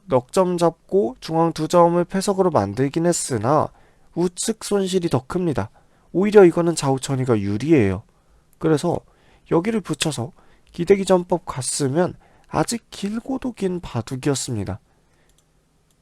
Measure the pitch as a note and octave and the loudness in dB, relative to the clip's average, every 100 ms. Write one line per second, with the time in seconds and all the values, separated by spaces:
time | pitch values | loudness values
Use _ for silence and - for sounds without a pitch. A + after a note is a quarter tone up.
0 | - C3 - - F3+ F3+ E3+ E3+ - G3 | -2 -2 0 0 2 2 0 -2 -2 0
1 | A3+ C4 - D#3+ E3 D#3+ D#3 F3 E3+ E3+ | 0 -4 -4 0 0 0 0 4 4 2
2 | F3 F#3+ F#3+ F#3+ F3+ C#3+ G2 G2+ C#3 E3 | -2 -2 -2 0 2 2 0 -2 -2 0
3 | E3+ E3 - A#2+ A2 D3 A#2 - _ _ | 0 0 -2 -4 0 0 0 -6 _ _
4 | _ - F3+ - - G#3+ - G3+ F#3+ F#3 | _ -4 -4 -2 -6 -6 -2 -2 0 -2
5 | E3+ B2+ - F3 F3+ B2+ G2 _ _ _ | 0 -2 -2 -4 -2 -2 -6 _ _ _
6 | _ E3 G#3 G#3 F3+ D#3+ E3+ D#3+ C#3+ C3+ | _ -2 4 8 8 6 -2 0 -2 -2
7 | - C3+ B2+ A2 G2 G#2 C#3 D#3+ G2 F#2+ | -2 -4 0 0 0 -2 2 4 4 0
8 | - _ _ _ _ - D#3+ D3+ E3+ - | -8 _ _ _ _ -4 0 0 0 -4
9 | - _ _ _ - D#3+ F#3+ A3+ - D#3 | -8 _ _ _ -4 -2 -2 -4 -4 -4
10 | E3 C3+ A#2+ - _ _ _ - E3+ G3 | -4 -4 -8 -12 _ _ _ -4 2 2
11 | F#3+ F#3 F3+ F3 - - C3 - C#3+ D3 | 4 2 2 -4 -4 -8 -6 -2 -2 0
12 | F3+ - _ _ _ - D#3 A#3 _ - | -2 -4 _ _ _ -2 -2 -4 _ -10
13 | G3+ A3 - C4 C4 - F#3+ F3+ - A#2+ | -8 -6 -6 -6 -6 -6 -4 -4 -6 -8
14 | - C3 D3 C3+ - A2+ F#2 F#2+ _ _ | -6 -4 -2 -2 -4 -6 -6 -8 _ _
15 | _ _ _ _ _ _ _ _ _ _ | _ _ _ _ _ _ _ _ _ _